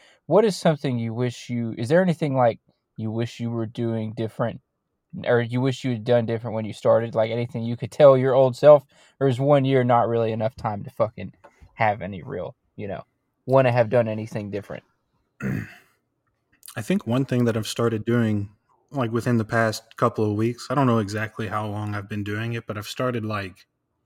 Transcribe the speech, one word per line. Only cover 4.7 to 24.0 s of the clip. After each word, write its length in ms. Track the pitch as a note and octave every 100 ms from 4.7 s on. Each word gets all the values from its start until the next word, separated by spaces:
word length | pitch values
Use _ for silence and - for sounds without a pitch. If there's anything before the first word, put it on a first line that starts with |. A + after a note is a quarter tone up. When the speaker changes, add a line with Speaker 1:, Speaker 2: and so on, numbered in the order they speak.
| _ _ _ _ - -
Speaker 1:
or 160 | A#2+
you 200 | A#2 B2
wish 220 | C3+ B2+
you 80 | C3
had 120 | A#2
done 220 | A#2 A#2+ A2+
different 300 | A2+ A#2 A2
when 100 | G#2+
you 80 |
started? 420 | - A#2+ A2+ A#2 A2+
Like, 160 | A2
anything 320 | A#2 A#2+ A#2+
you 140 | A2+ A#2
could 140 | A#2+
tell 260 | - C#3+ C3
your 160 | C3 C3
old 200 | C3 B2
self, 300 | D3 D3 - _ _ -
or 80 | C3+
is 120 | A#2+
one 260 | C#3 C#3+ C3
year 180 | C3+
not 240 | B2 A#2+ A2
really 220 | A#2 A2+
enough 240 | A2 A2 -
time 280 | A2+ G#2
to 60 | B2
fucking 420 | - G#2+ - F#2 _ - _ - -
have 260 | A2 G#2
any 200 | F2+ F#2+
real, 320 | B2+ F2+ F2 - _ -
you 120 | G2+
know, 160 | F2 - _ _ _ -
wanna 260 | C3+ B2+
have 180 | B2 A2
done 180 | B2 A2
anything 440 | A2 G#2+ A2+ G2+
different? 320 | G2+ - - _ _ _ _ _ -
Speaker 2:
<clears throat> 0 | C2 G#1+ G#1 - _ _ _ _ _ _ _ _ - A#2+
I 60 |
think 260 | A2 G3 A2+
one 180 | B2+ C3+
thing 200 | B2 A#2+
that 120 | A2
I've 100 | G#2+
started 380 | - A#2 A2 A2
doing, 440 | A#2+ A2+ G#2 G2+ _ _ _ _
like, 200 | C#3+ A2+
within 260 | A#2 B2+ A#2
the 80 | G#2+
past 520 | A#2 A2+ - _ -
couple 280 | A#2+ - G#2+
of 80 | G#2
weeks, 300 | A#2 A#2+ -
I 60 | C3+
don't 120 | B2+
know 120 | A2+
exactly 480 | G2 G#2+ G#2+ - G#2
how 200 | G#2+ G#2+
long 280 | G#2 G#2 G#2
I've 140 | G2+
been 140 | G#2
doing 300 | G2+ G#2+ A#2
it, 140 | A#2 -
but 100 | G#2
I've 100 | G2+
started, 380 | - B2+ A#2+ G#2+
like, 420 | G#2 G2 - _ _ _ _